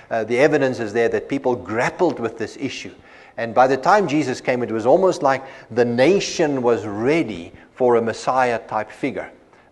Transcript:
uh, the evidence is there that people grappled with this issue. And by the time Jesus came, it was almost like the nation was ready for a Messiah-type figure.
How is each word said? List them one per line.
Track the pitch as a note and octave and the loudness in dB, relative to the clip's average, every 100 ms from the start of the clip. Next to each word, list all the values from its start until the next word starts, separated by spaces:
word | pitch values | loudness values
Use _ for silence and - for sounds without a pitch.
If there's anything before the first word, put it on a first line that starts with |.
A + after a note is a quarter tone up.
| - | -6
uh, | A#2 | -4
the | A2 A#2+ | -2 2
evidence | D3 D3+ C3+ A#2 | 4 4 0 -2
is | A2 | -4
there | A2 A2+ | 0 0
that | G#2+ - | 0 -4
people | C#3 C3 | -4 -2
grappled | A#2 F2 A2 B2+ - F3 A#2+ | -4 -4 -2 -2 0 0 0
with | A2+ - | -6 -6
this | G#2 - | -10 -8
issue. | C3+ - G2 - - - - - | -8 -8 -14 -18 -20 -20 -18 -8
And | A#2 | -2
by | A2+ C3 | 2 4
the | C3+ | 4
time | E3+ G#3 F#3 | 4 4 4
Jesus | D3 C3 B2 | 0 -2 -4
came, | - B2 | -2 -2
it | A#2 | -2
was | A2 A2 | -2 4
almost | E3 F#3 E3+ | 4 4 2
like | C#3 C3 - - - | 0 0 -4 -18 -6
the | A2 | 0
nation | A#2+ A#2+ C3+ G3 - - D#3 C#3 | 2 4 4 4 0 -2 0 0
was | A#2+ A2+ G#2 | 0 0 -2
ready | G2+ A#2+ D#3+ C3+ F#2 F2 - - | -4 0 0 -2 -6 -12 -18 -14
for | - B2 A#2 | -2 2 2
a | |
Messiah-type | A2+ A2 - C3 B2+ A2+ - A2 G#2+ | 2 -4 -2 0 2 0 -4 -6 -6
figure. | - C#3+ F#2 D#2 - _ _ _ | -6 -6 -6 -12 -16 _ _ _